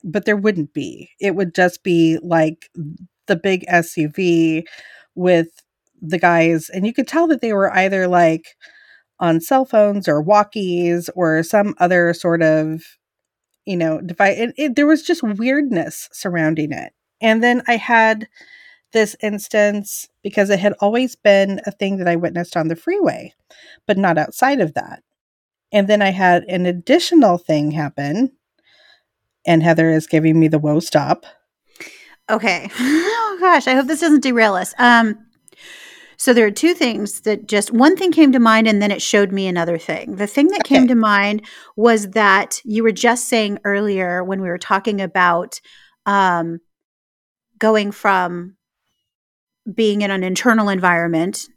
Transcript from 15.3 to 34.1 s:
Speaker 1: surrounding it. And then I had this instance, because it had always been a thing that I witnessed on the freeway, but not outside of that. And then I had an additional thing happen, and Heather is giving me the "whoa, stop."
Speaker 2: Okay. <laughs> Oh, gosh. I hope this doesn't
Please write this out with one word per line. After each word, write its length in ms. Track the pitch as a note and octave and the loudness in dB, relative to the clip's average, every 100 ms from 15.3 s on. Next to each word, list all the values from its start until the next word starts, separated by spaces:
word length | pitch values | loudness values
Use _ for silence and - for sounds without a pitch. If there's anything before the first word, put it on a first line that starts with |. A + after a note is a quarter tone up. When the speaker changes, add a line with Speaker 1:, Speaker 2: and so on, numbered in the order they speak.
| G3+ A#3 C#4+ C#4+ F3+ D#3 - - | -4 -2 -2 -2 -4 -6 -12 -18
Speaker 1:
surrounding 600 | - G3 F3 D#3 D#3 D3+ | -12 -6 -2 -2 -2 -4
it. 200 | B2+ - _ _ _ | -8 -12 _ _ _
And 220 | A3+ A3 | 0 2
then 180 | A#3+ A#3+ A#3+ | 2 0 -2
I 80 | A#3 | -4
had 500 | - A#3 A3 A3 A3 _ - - - _ _ | 2 4 4 0 -8 _ -20 -20 -20 _ _
this 240 | A3+ G#3 - | -2 -2 -2
instance, 840 | G#3+ G#3 - G#3+ G#3 G#3 G3+ - - _ | -8 -8 -4 0 0 0 -8 -14 -16 _
because 280 | G3+ G#3+ G3+ | -6 -2 0
it 80 | G3 | 2
had 160 | G3+ G#3 | 0 0
always 360 | G3+ A#3 B3+ - | -2 0 -4 -2
been 440 | G#3 G3 G3 G3 | 2 4 2 -4
a 60 | - | -8
thing 260 | - G3 G3 | -6 -6 -2
that 120 | F3+ | -2
I 80 | E3+ | -2
witnessed 420 | F3 - F3 F3 | -2 -6 -6 -4
on 100 | D#3+ | -4
the 80 | E3 | -4
freeway, 560 | - G4+ C#4+ A#2+ - _ _ _ - - - | -4 -2 -2 -4 -14 _ _ _ -20 -18 -4
but 100 | F#3+ | 0
not 220 | G3 D#3+ | 2 0
outside 420 | D#3 - C4 C#4 | -2 0 0 2
of 140 | E3 | -2
that. 280 | - - - _ _ _ _ _ _ _ | -4 -10 -20 _ _ _ _ _ _ _
And 160 | G#3 G3 | -2 2
then 140 | G#3 | 2
I 80 | G3 | 2
had 340 | F#3 F#3 F3 - | 2 2 2 0
an 180 | F#3 F3+ | -2 -2
additional 720 | F3 - D#4+ E4+ E4+ A3+ F3 | -4 0 0 4 4 4 2
thing 320 | - D3+ D3+ | 0 -2 -2
happen, 640 | D#3 C#3+ - C#3+ F3 B3+ _ _ _ _ _ _ _ _ _ _ _ - | -4 -6 -6 -6 -2 -2 _ _ _ _ _ _ _ _ _ _ _ 0
and 160 | E3 | 2
Heather 280 | E3 D#3+ E3 | 4 2 2
is 160 | D#3+ D#3 | 0 0
giving 320 | D#3+ D#3+ D#3+ | 0 4 4
me 100 | D#3 | 4
the 100 | D#3 | 2
"whoa, 220 | D3+ D3+ | 0 -2
stop." 440 | D#3+ D3+ C#3 - - _ _ _ _ _ - - - _ - | 0 -2 0 -4 -6 _ _ _ _ _ -20 -20 -20 _ -6
Speaker 2:
Okay. 380 | A3 G#3 F3 G#3 | -2 0 -2 -6
<laughs> 340 | - B3 D#4 F4 A#4 A4 | -6 0 0 0 -4 -4
Oh, 20 | F#4+ | 0
gosh. 260 | F4+ D#4+ B3+ | 2 4 4
I 80 | |
hope 120 | C4 C4+ | 0 0
this 140 | D#4 | -2
doesn't 220 | E4+ | 2